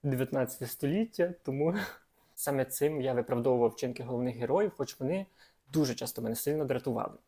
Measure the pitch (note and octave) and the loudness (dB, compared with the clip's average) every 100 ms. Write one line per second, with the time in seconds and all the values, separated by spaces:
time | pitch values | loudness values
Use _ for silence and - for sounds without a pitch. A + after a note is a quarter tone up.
0 | D3 B2+ C3 C#3 B2 - B2+ - C#3 F#3 | 0 0 0 0 -2 -4 -8 -4 0 0
1 | A3+ - F3 F3 - C3+ D#3 G3 F#3+ - | 0 0 0 0 -6 0 2 2 -4 -10
2 | _ _ _ - - C#3 B2+ - C#3+ D#3 | _ _ _ -6 -2 0 0 2 0 2
3 | C3 B2 A#2+ A#2+ B2 B2 A#2 A2 C3 A#2+ | 0 0 2 2 4 6 4 2 -4 -4
4 | B2 B2 B2+ A2+ A#2+ D#3+ G#3 - C3+ - | -4 -2 -2 -2 2 2 2 -2 -8 -4
5 | C3 F#3 F#3+ _ - _ _ D3+ C#3+ - | -2 -2 -4 _ -20 _ _ 0 2 0
6 | A#2+ - A#2 A#2 - D3+ C#3 B2+ C3+ A2+ | -6 -4 -4 -2 0 0 0 -2 0 -2
7 | - - | -4 -8